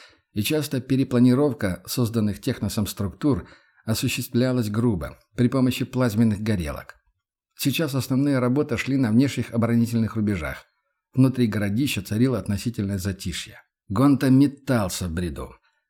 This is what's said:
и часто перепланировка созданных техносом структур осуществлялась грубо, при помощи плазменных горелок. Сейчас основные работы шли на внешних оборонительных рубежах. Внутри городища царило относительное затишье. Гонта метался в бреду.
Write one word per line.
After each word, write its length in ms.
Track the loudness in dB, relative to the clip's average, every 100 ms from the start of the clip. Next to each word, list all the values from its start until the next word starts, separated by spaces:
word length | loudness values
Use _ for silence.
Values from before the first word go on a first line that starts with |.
| -20 _ _
и 80 | -6
часто 400 | -2 -2 -2 -4
перепланировка 1000 | -2 0 2 4 6 6 2 0 -4 -4 -6
созданных 560 | -2 -2 0 -2 -2
техносом 440 | -6 -4 -4 -2 -4
структур 640 | -4 -6 -2 0 0 -4 -16 _ _ -6
осуществлялась 840 | -4 -2 -4 -4 0 0 0 -2
грубо, 480 | 0 0 0 -4 -14 _ 0
при 100 | 0
помощи 380 | 2 0 0 -4
плазменных 560 | -2 0 2 2 2
горелок. 540 | -2 -2 -4 -8 -14 -20 _ _ _ _ _ -6
Сейчас 400 | -2 -2 -2 -2
основные 440 | 0 0 2 2
работы 360 | 2 0 0 -2
шли 220 | -2 0
на 120 | 2
внешних 440 | 4 4 0 -4
оборонительных 640 | -2 2 2 2 0 -2 -2
рубежах. 480 | -2 -2 -4 -10 -14 _ _ _ _
Внутри 340 | 2 2 4 0
городища 540 | 0 -2 0 -2 -4
царило 380 | -4 0 0 0
относительное 580 | -2 -4 -4 -4 -4 -4
затишье. 640 | -4 -6 -8 -8 -10 -16 -20 _ -6
Гонта 420 | 2 4 4 6
метался 800 | 6 6 2 -2 0 0 -4 -6
в 60 |
бреду. 420 | -4 -6 -6 -12 -16 _ _ _